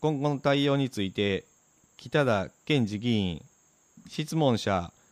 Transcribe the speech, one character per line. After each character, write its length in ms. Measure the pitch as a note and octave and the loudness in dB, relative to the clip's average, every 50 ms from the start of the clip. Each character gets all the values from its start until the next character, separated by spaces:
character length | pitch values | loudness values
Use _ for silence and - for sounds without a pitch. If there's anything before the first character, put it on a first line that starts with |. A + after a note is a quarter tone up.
| - | -2
今 180 | D3+ D#3 C3+ | -2 -2 0
後 80 | C#3 D3 | -2 -2
の 100 | D3 C3 | -2 0
対 300 | - D3 C#3 C#3+ C#3+ C#3+ | 0 0 2 2 2 2
応 80 | C#3 | 2
に 140 | C#3 C#3 B2 | 2 0 -2
つ 100 | - - | -2 -4
い 120 | G2+ F#2+ F#2 | -4 -4 -2
て、 340 | - G#2 G2+ F#2+ F#2 - _ _ _ _ _ _ _ _ _ _ | 0 0 0 0 -2 -4 _ _ _ _ _ _ _ _ _ _
北 300 | - - B2 - D#3 C#3+ | -20 -20 -4 0 0 2
田 240 | B2+ A2+ G2 F#2 - - _ _ | 4 2 0 0 -4 -8 _ _
賢 200 | - D#3 C#3+ A#2+ | -2 0 0 2
治 120 | G2 G#2 G#2 | 0 -2 -4
議 140 | G#2+ B2 A#2 | -2 0 2
員。 300 | G#2+ G2 F2+ E2+ D2+ - - _ _ _ _ _ _ _ _ _ - - | 2 2 0 -4 -6 -12 -20 _ _ _ _ _ _ _ _ _ -20 -20
質 300 | - - - D3+ D3+ - | -16 -10 -10 -8 -4 -2
問 220 | D#3+ D#3 C3+ A#2+ G#2+ | 2 2 2 2 2
者、 340 | - G#2+ G2 F#2 E2+ E2 - _ _ _ | 0 0 0 0 -2 -4 -12 _ _ _